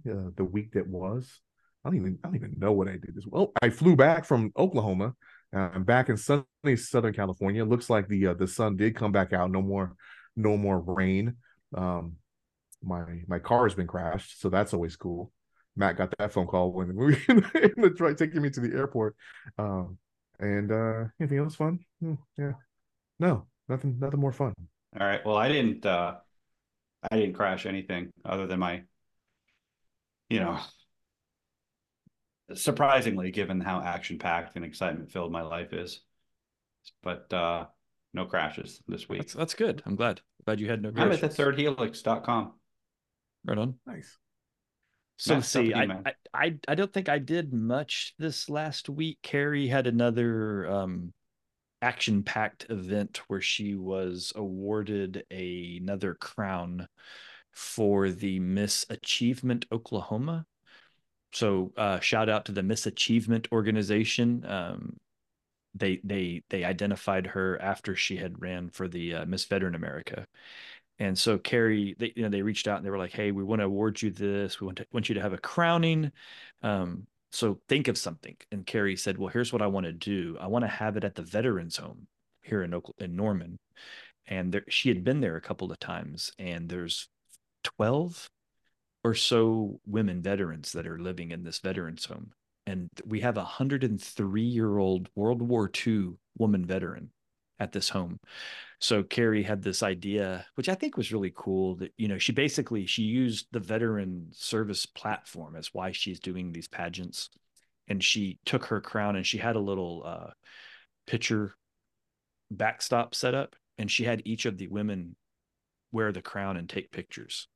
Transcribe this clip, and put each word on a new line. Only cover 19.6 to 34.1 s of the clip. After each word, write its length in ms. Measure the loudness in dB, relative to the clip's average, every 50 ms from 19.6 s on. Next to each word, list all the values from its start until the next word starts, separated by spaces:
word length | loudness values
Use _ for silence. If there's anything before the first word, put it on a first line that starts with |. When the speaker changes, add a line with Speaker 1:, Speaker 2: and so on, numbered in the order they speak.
| -2 0 0 0 -2 -4 -6 -12 _ _ _ _ _ _ _ _
Speaker 1:
and, 320 | 0 2 2 2 2 2
uh, 320 | 2 2 2 2 0 -2 -4 -6 -4 _
anything 160 | -2 0 2 2
else 180 | 2 0 0
fun? 240 | 0 0 0 0 -2 -6 _ _ _
Hmm, 140 | -6 -4 -4 -6 -8 _ _
yeah. 180 | -6 -4 -4 -4 -6 -10 _ _ _ _ _ _ _ _ _ _ _
No, 260 | 2 4 4 2 0 -6 _ _ _ -4
nothing, 280 | -4 -2 0 -2 0 0
nothing 200 | -2 0 2 2
more 140 | 2 2 2
fun. 200 | 0 -2 -2 -2 -6 -12 -18 _ _ _ _ _ 0
Speaker 2:
All 60 | 2 2
right. 160 | 2 2 2
Well, 140 | 2 4 4
I 100 | 4 4
didn't, 360 | 4 4 4 2 0 2 2
uh, 300 | 2 2 4 2 0 -4 -8 -16 _ _ _ _ _ _ _ _ _ _ _ _ _ _ _ -6 0
I 60 | 2 4
didn't 180 | 4 2 2
crash 300 | 0 0 0 0 0 -2 -4
anything 440 | -4 -4 -4 -4 -6 -6 -6 -8 -12 -12 -6
other 200 | -4 -2 -2 -2 -2
than 120 | 0 0
my, 220 | 0 0 -2 -4 -8 -14 _ _ _ _ _ _ _ _ _ _ _ _ _ _ _ _ _ _ _ _ _ _ _ _ _ _ _ _
you 100 | 0 0
know, 180 | 2 0 -2 -4 -6 -10 -16 _ _ _ _ _ _ _ _ _ _ _ _ _ _ _ _ _ _ _ _ _ _ _ _ _ _ _ _ _ _ _ _ _ _ _ -8
surprisingly, 800 | -2 0 0 2 4 6 6 6 6 6 4 0 0 -2 -2
given 280 | -2 -2 -2 0 0 -2
how 220 | 0 0 -2 -2
action-packed 760 | -2 -4 -6 -6 -6 -8